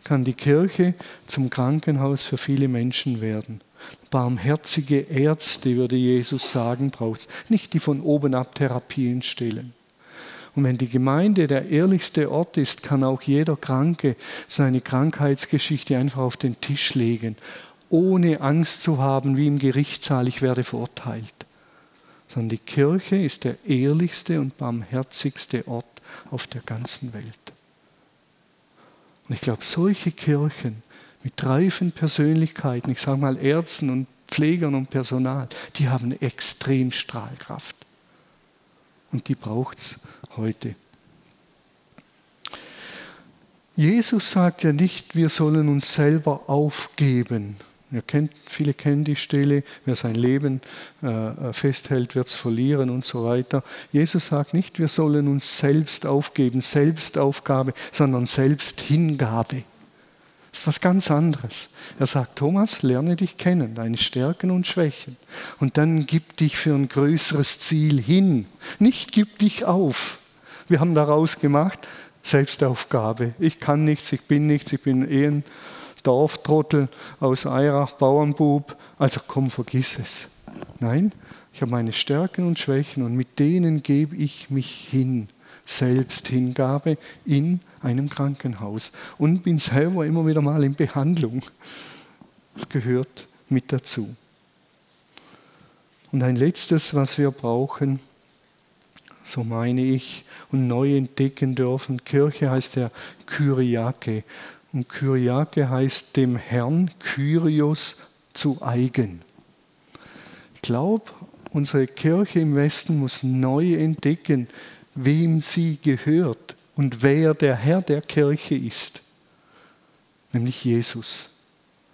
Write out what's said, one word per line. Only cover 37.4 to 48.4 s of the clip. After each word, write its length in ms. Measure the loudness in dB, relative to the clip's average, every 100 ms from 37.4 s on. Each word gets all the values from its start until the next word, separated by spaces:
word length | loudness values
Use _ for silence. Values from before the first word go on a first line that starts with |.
| -14 -14 -14 -20 -20 _ _ _ _ _ _ _ _ _ _ _ -10
Und 160 | -8 -6
die 60 | -6
braucht's 640 | -4 -6 -6 -8 -14 -14 -20 -20 -16 -6
heute. 400 | -6 -6 -10 -12 _ _ _ _ _ _ _ _ _ _ _ -20 _ _ _ _ -18 -18 -20 -20 -18 -18 -20 -20 -20 _ _ _ _ 0
Jesus 540 | 2 4 2 0 2
sagt 320 | 4 2 2
ja 100 | 2
nicht, 420 | 4 2 0 -4 0
wir 140 | 2
sollen 400 | 2 2 2 2
uns 240 | 2 2
selber 560 | 4 4 4 0 -2 -2
aufgeben. 1080 | 0 0 -2 -8 0 2 2 0 -4 -6 -12 -20 _ -10
Ihr 80 | -8
kennt, 300 | -2 -2 -2 -6